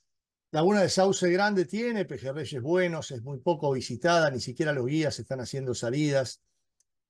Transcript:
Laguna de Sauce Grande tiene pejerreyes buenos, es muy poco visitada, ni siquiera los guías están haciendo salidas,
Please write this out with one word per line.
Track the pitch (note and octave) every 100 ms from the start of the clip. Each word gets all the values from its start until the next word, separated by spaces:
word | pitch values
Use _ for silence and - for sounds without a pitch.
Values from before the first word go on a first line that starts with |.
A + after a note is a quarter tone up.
| _ _ _ _ _
Laguna | D#3 F3 G#3
de | E3+
Sauce | - F#3+ F#3 F3+
Grande | F3+ G#3 G3 E3
tiene | G#3 A#3+ A3 E3
pejerreyes | B2+ B2 D3 C3+ C#3
buenos, | C3+ F3+ F3+ D#3+ -
es | B2+
muy | B2 C3+
poco | F3 D#3 D3
visitada, | C3 A2+ A#2 E3+ E3+ D3+
ni | B2+
siquiera | B2+ A#2+ D#3
los | C#3 B2
guías | D#3 D3 -
están | A2+ C3+
haciendo | A#2 C#3 C3 A#2
salidas, | A#2 C#3 D3+ C3+ A#2 - _ _ _ _ _ _ _